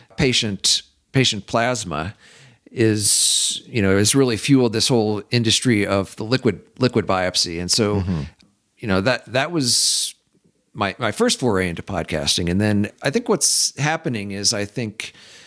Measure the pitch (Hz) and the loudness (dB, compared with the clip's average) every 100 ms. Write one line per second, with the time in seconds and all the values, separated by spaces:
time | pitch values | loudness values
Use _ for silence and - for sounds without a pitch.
0 | - - 143 120 110 95 - - - _ | -12 -2 0 0 -2 -2 -2 -2 -4 _
1 | _ 135 123 107 - 117 117 123 110 76 | _ 0 0 0 -2 -2 0 -2 -6 -6
2 | 82 - - - - _ - - 110 107 | -6 -10 -20 -20 -20 _ -8 0 2 2
3 | 101 - - - - - - 123 98 98 | 2 2 2 0 -2 -4 -6 0 2 4
4 | 107 139 131 110 - 135 123 107 - 123 | 4 2 2 0 4 4 4 2 0 2
5 | 107 104 - 120 113 - 131 107 95 98 | 2 -2 -2 0 0 0 2 2 2 0
6 | 92 - 110 127 123 85 - - 123 117 | -2 -6 -2 0 0 -2 -6 -2 0 2
7 | 95 95 92 - 87 85 87 - 104 104 | 0 0 0 -2 -2 -4 -2 0 2 0
8 | 92 85 71 - _ _ _ _ 110 95 | 0 -4 -6 -12 _ _ _ _ -2 0
9 | 104 123 - 120 151 175 123 113 - - | 0 -2 -2 -4 -2 -2 0 0 0 0
10 | - - _ _ _ _ _ - 101 90 | -4 -8 _ _ _ _ _ -6 -4 -2
11 | 117 - 240 - 123 95 90 85 - 92 | -4 0 0 2 2 2 0 -2 -6 -6
12 | 82 80 71 - 87 92 107 104 101 - | -4 -4 -2 -2 0 2 2 2 -2 -4
13 | 143 214 240 196 - - - - 147 160 | -2 -2 0 0 0 0 -2 -2 -2 -2
14 | 165 117 101 98 98 107 101 - 113 101 | -4 -6 -6 -4 -2 -2 -4 -6 -8 -8
15 | - - - - | -14 -16 -20 -20